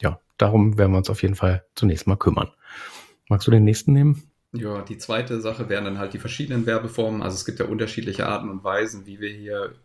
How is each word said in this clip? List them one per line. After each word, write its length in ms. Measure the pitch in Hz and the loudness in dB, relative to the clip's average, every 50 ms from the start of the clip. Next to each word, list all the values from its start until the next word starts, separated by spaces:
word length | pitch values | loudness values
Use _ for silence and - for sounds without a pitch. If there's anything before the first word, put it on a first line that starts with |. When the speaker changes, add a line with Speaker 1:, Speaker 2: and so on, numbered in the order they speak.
Speaker 1:
ja, 200 | - - 85 - _ _ _ | -4 -4 -4 -4 _ _ _
darum 400 | - - 104 110 107 104 107 101 | 2 2 4 6 6 6 6 4
werden 160 | 104 101 98 95 | 4 4 4 4
wir 40 | 95 | 2
uns 100 | 95 - | 2 0
auf 120 | 107 - | -2 0
jeden 140 | - 98 98 | 0 0 0
Fall 300 | - - 92 92 92 _ _ - | 2 2 2 2 0 _ _ -6
zunächst 320 | - 117 98 82 - - | 0 2 2 2 2 0
mal 80 | 98 98 | 0 0
kümmern. 320 | - - 101 - 95 98 - _ _ _ - - - - - - - - _ _ _ _ | 2 2 0 2 0 -2 -6 _ _ _ -20 -18 -16 -16 -16 -18 -20 -20 _ _ _ _
Magst 180 | - 104 95 - | 0 0 2 4
du 60 | - | 6
den 140 | 117 110 107 | 8 8 8
nächsten 260 | 104 110 - - 151 | 6 4 2 4 4
nehmen? 320 | 139 139 143 147 147 147 - _ _ _ _ _ - | 4 6 6 4 2 0 -4 _ _ _ _ _ -10
Speaker 2:
Ja, 280 | 117 110 104 104 101 | -8 -6 -6 -6 -8
die 160 | 95 98 107 | -8 -12 -14
zweite 440 | - - - 110 113 123 123 120 113 | -14 -8 -4 -4 -4 -2 -4 -6 -6
Sache 260 | 110 110 113 120 117 | -4 -6 -6 -6 -6
wären 160 | 101 98 101 101 | -4 -4 -4 -4
dann 140 | 98 98 98 | -4 -6 -6
halt 140 | 98 98 - | -8 -8 -8
die 40 | 101 | -10
verschiedenen 460 | - 120 - - 147 147 131 120 110 | -10 -10 -8 -8 -6 -4 -2 -2 0
Werbeformen. 560 | 113 113 113 113 113 - - 113 110 110 104 | 0 0 -2 -2 -4 -4 -2 -2 -2 -2 -4
Also 140 | - 95 95 | -4 -4 -6
es 80 | 92 - | -6 -8
gibt 160 | - - - | -8 -6 -6
ja 60 | 92 | -4
unterschiedliche 600 | 90 107 107 110 107 - - - 101 95 - - - | -4 -2 -4 -4 -4 -6 -8 -6 -6 -4 -4 -4 -4
Arten 200 | 104 98 - 104 | -4 -6 -6 -8
und 140 | 98 95 - | -10 -8 -6
Weisen, 420 | 95 95 104 110 107 107 98 95 | -4 -2 -2 -2 -4 -6 -12 -16
wie 140 | 98 98 101 | -16 -14 -10
wir 100 | 104 104 | -10 -10
hier 440 | 104 104 104 104 104 101 98 - - _ - | -10 -10 -10 -8 -8 -6 -8 -8 -10 _ -6